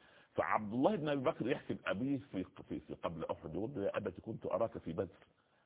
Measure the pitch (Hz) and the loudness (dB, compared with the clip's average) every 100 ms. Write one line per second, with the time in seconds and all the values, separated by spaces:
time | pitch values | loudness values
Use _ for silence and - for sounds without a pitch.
0 | - - - - 82 107 104 117 160 214 | -20 -20 -6 0 2 2 2 4 4 4
1 | 147 143 131 - 117 143 - 110 - 95 | 2 2 2 2 0 0 -2 -4 -2 0
2 | 131 139 - 95 90 - - - - 73 | 2 0 -2 -4 -4 -8 -8 -6 -6 -4
3 | 92 82 80 - 80 82 113 143 98 104 | -4 -2 -4 -4 -4 -4 -2 -2 -2 0
4 | 101 85 - 110 - 95 113 95 - 82 | -4 -6 -8 -6 0 2 2 -2 -4 -2
5 | 92 - - _ _ _ | -2 -4 -20 _ _ _